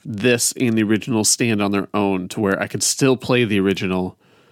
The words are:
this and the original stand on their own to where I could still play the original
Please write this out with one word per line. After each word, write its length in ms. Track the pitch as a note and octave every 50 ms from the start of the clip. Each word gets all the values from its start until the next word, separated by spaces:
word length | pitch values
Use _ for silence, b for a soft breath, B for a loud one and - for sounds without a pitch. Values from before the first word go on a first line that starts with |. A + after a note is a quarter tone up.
| _
this 480 | - A2+ G2 G#2+ B2 A#2+ A#2 - - - -
and 180 | C3+ A#2 A2+
the 60 | A2
original 400 | A2 G2+ A2 G#2 - - A#2+ A2 G#2
stand 380 | - - - C3 A#2 A2+ G#2
on 80 | G#2 G2+
their 160 | G2+ G2+ - - -
own 320 | G#2 G2+ G2 G2 F#2 F#2 F#2
to 120 | - A2+
where 200 | G#2+ G2 G2 -
I 60 | G2+
could 160 | G2 - G2+
still 340 | - - - - C#3 C3+ B2+
play 280 | A#2 - - C3 B2 A#2+
the 160 | G2+ G#2+ G2
original 560 | F#2+ G2 F#2+ - - F#2 F#2 F#2 F#2 - - b b b b b b b